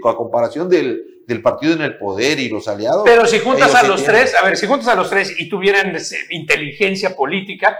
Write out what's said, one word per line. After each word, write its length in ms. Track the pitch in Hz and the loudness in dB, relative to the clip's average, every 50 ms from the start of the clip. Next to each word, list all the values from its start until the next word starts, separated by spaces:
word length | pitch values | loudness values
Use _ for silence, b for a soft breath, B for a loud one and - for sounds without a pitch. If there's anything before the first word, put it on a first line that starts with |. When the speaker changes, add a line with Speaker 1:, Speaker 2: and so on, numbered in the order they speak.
| - | 0
Speaker 1:
a 100 | 117 113 | 0 0
comparación 540 | 117 117 117 117 120 117 113 - 147 180 185 | 0 -4 -2 0 0 0 -2 -2 -4 0 2
del, 440 | 180 156 135 123 110 - - - - - _ | 2 2 2 0 -4 -6 -8 -14 -20 -20 _
del 140 | 120 117 107 | -6 -6 0
partido 320 | - 202 - - 139 160 170 | 0 0 0 2 0 0 0
en 80 | 156 | 0
el 160 | 151 131 - | -2 -4 -6
poder 420 | - 104 98 95 101 123 143 156 135 | -6 -6 -6 -2 0 0 0 0 0
y 100 | 127 113 | -2 -4
los 180 | 107 101 - | -6 -6 -6
aliados, 360 | 107 101 101 107 123 156 202 214 | -6 -6 -4 -2 0 0 2 4
Speaker 2:
Pero 200 | 247 233 233 220 | 4 6 6 4
si 140 | 233 226 202 | 4 2 0
juntas 300 | - 247 262 277 277 - | 0 0 2 2 4 4
Speaker 1:
ellos 60 | 226 | 6
Speaker 2:
a 60 | 247 | 4
Speaker 1:
sí 60 | 240 | 4
Speaker 2:
los 160 | 202 190 - - | 4 0 0 0
Speaker 1:
tienen. 180 | - 208 233 | 2 4 4
Speaker 2:
tres, 140 | 262 - - | 4 4 2
a 100 | 175 185 | 2 2
ver, 120 | 190 165 | 2 0
si 100 | - 208 | -2 -2
juntas 200 | 185 185 190 226 247 | -2 -2 0 0 0
a 60 | 220 | 0
los 140 | 185 170 - | 0 0 0
tres 300 | 196 196 185 - - 175 | 0 -2 -2 -2 -6 -10
y 100 | 160 - | -8 -6
tuvieran, 460 | 214 180 190 196 196 196 190 185 160 | -6 -2 0 2 2 2 0 0 -4
eh, 40 | 156 - - 175 151 - - | -6 -8 -8 -10 -10 -10 -10
inteligencia 840 | 175 160 143 147 151 151 151 143 - - 202 190 196 190 202 180 - | -10 -10 -2 -2 -2 -2 -2 -8 -4 -2 -2 -2 -2 -2 -4 -4 -2
política, 640 | - 135 143 185 190 190 208 208 190 190 214 - | -2 -2 -2 -2 -6 -6 -8 -8 0 0 0 0